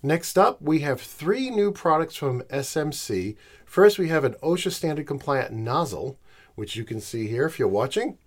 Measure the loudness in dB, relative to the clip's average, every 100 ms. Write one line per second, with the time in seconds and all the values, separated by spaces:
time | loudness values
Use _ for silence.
0 | 0 0 2 4 4 2 0 0 2 -4
1 | -6 -8 -2 0 0 2 0 2 2 2
2 | 2 -4 -4 -4 -4 -6 -2 -2 -2 -4
3 | -4 -2 -2 -8 -18 -20 -4 6 6 6
4 | 2 2 2 -2 -2 0 -2 -4 -4 -4
5 | -4 -6 0 0 0 -4 -2 0 0 -4
6 | -8 -10 -20 -20 -20 -12 -10 -8 -8 -8
7 | -6 -6 -4 0 -2 2 2 2 0 0
8 | -4 -8